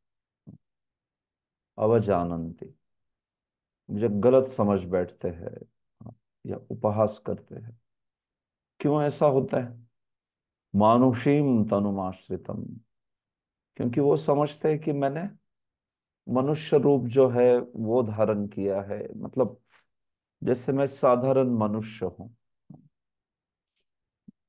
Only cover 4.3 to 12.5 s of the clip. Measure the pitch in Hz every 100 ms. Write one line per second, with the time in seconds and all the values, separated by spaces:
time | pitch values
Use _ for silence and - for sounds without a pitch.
4.3 | 131 135 - 101 98 87 92 87 - 90
5.3 | 82 - - - _ _ - 113 - _
6.3 | _ - - - 113 110 104 107 - -
7.3 | 92 - - 113 - _ _ _ _ _
8.3 | _ _ _ _ - 147 151 147 - 151
9.3 | 135 131 - 120 - - _ _ _ _
10.3 | _ _ _ _ 98 107 120 131 117 147
11.3 | 143 143 117 107 101 101 98 92 - -
12.3 | 92 -